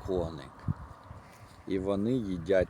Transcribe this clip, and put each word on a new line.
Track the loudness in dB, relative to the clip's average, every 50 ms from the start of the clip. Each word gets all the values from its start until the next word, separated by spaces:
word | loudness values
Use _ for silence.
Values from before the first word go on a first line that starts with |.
| -2
коник. | 0 0 2 0 0 -4 -8 -12 -14 -16 -4 -2 -2 -2 -2 -6 -14 -16 -16 -16 -16 -16 -16 -18 -18 -20 -20 -20 -20 -20 -12 -4
І | -2 0 0
вони | 2 2 2 2 2 2
їдять | 2 2 0 0 -2 0 2 4 6 6 6